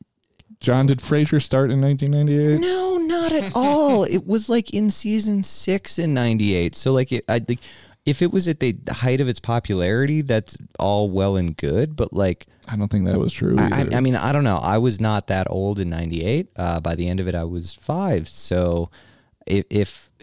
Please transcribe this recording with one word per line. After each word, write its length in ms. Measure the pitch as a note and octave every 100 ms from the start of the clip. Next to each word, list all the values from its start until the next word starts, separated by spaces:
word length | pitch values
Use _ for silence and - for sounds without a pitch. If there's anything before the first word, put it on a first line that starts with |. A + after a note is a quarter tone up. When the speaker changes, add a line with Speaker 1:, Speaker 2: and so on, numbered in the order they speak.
| - _ _ _ - -
Speaker 1:
John, 260 | - B2+ C3+
did 120 | C3+
Frasier 420 | - D3+ D3+ D3+
start 280 | - C3 C3+
in 100 | C3+
nineteen 300 | C#3 C#3 C#3+
ninety-eight? 500 | D3 D3 D3 D3+ A3
Speaker 2:
No, 380 | F4+ F#4 F#4 F4+
not 340 | D#4+ E4+ E4
at 200 | D#4 D4
all. 500 | A#3+ C#4 D4 C#4+ A#3
Speaker 1:
<laughs> 60 | F#3+
Speaker 2:
It 120 | F#3 F3+
was, 220 | A3 G#3+
like, 220 | A#3 -
in 160 | G3+ G#3+
season 520 | - G#3 G#3+ G#3 G3+
six 560 | F#3+ - - G3 - -
in 140 | E3
ninety-eight. 600 | C3+ A#2+ A2 G#2 F#2 E2+
So, 180 | - C3+
like, 200 | C3 B2+
it, 120 | A#2+ -
I, 120 | A#2 A2+
like, 120 | A#2+ - - - _ -
if 140 | C#3+
it 100 | F3
was 160 | F#3+ F3
at 120 | D3+
the 160 | B2+ - -
height 300 | - B2+ C3
of 80 | C3+
its 120 | A2+
popularity, 800 | - A#2+ - F#2+ F2+ A2+ C#3 D3+
that's 340 | C#3 A2 - - - -
all 300 | F#2+ G#2 G#2
well 260 | F#2+ G2 F#2+
and 200 | F2 D#2+
good. 400 | C#2+ F2 D#3 D3+
But, 160 | -
like, 340 | F#2 F#2+ F2 - _ -
Speaker 1:
I 100 | G#2+
don't 120 | G#2
think 180 | G#2 F#2
that 120 | E2+
was 140 | -
true 240 | - - -
Speaker 2:
I, 40 |
I, 180 | - -
Speaker 1:
either. 160 | - A#2+
Speaker 2:
I 40 |
mean, 160 | C3 B2+
I 160 | A2+
don't 120 | D3
know. 120 | C3 F2+
I 220 | E2+ A2
was 220 | B2 G#2
not 260 | A2 G#2 -
that 180 | F#2+ F#2
old 280 | F#2+ G2 G2+
in 100 | F2
ninety-eight. 580 | E2 E2+ E2 E2+ C#3+ F#3 -
Uh, 240 | F2 E2+
by 140 | E2
the 140 | E2+ F2
end 120 | F#2
of 80 | F#2
it, 60 |
I 100 | E2+
was 280 | E2 F2 F2
five. 540 | - - D#3+ G3 G2 D#2
So 640 | - - F2+ F2 E2+ E2+ - - _ _ _ -
if, 180 | G2 -
if 400 | G#2 G2 - - _